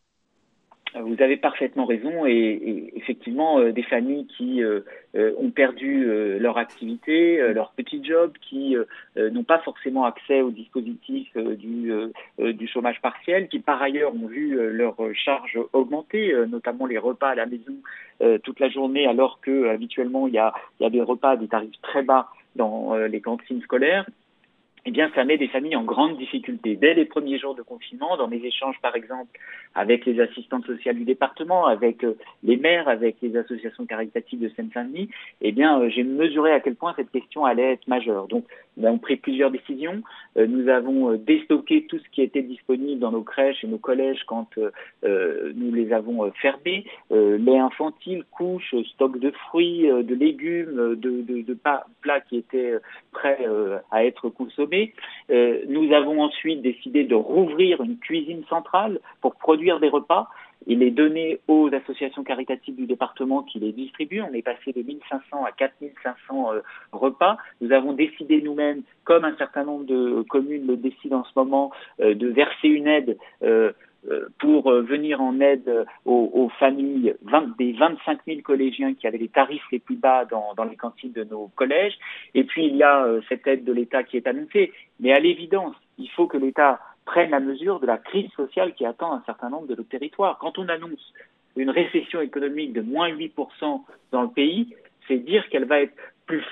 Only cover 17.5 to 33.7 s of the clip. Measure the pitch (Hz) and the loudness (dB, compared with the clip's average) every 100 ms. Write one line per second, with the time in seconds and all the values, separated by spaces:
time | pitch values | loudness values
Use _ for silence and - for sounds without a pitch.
17.5 | 123 113 139 - - - _ 117 107 135 | -6 -12 -16 -16 -20 -20 _ 4 4 0
18.5 | 127 135 131 135 139 139 117 131 - - | -2 0 0 -2 2 2 4 2 2 -2
19.5 | 135 120 110 117 - 123 131 135 110 110 | 2 2 0 -4 -4 -2 -2 0 2 2
20.5 | - - _ 117 120 117 120 139 127 110 | 0 -12 _ 0 0 0 0 2 2 0
21.5 | 113 107 - - 143 131 131 123 - _ | -4 -4 -12 -4 -2 4 2 2 -10 _
22.5 | - 110 110 110 113 110 107 117 117 - | -4 -2 -2 -2 -2 0 -2 -4 -6 -6
23.5 | 127 - 127 143 190 190 - _ _ _ | -10 -2 0 2 2 -2 -14 _ _ _
24.5 | _ _ _ 247 147 151 - 131 151 135 | _ _ _ -6 0 0 2 2 2 2
25.5 | 131 151 143 113 123 156 147 127 131 - | -2 -2 -4 -2 0 0 0 -8 -8 -8
26.5 | 123 113 101 147 165 151 156 143 139 139 | -6 -4 4 4 6 2 -2 -4 -6 -6
27.5 | 131 117 120 - 123 151 175 120 120 123 | -10 -12 -16 -16 -10 -4 -2 -2 -4 -6
28.5 | - 135 131 123 120 113 127 123 - - | -6 -6 -4 -4 -6 -8 -12 -14 -18 -20
29.5 | - - - 104 120 127 120 113 - 117 | -20 -10 -4 2 2 2 2 0 -2 -8
30.5 | 127 120 117 127 120 120 131 135 - 160 | -8 -6 -6 -4 -2 -2 0 -2 -4 -2
31.5 | 185 160 - 117 113 120 110 - _ 104 | 2 4 4 0 0 -4 -4 -10 _ 2
32.5 | 123 156 170 147 110 117 110 123 117 113 | 2 4 2 2 0 0 -2 -4 -4 -4
33.5 | 117 113 | -8 -10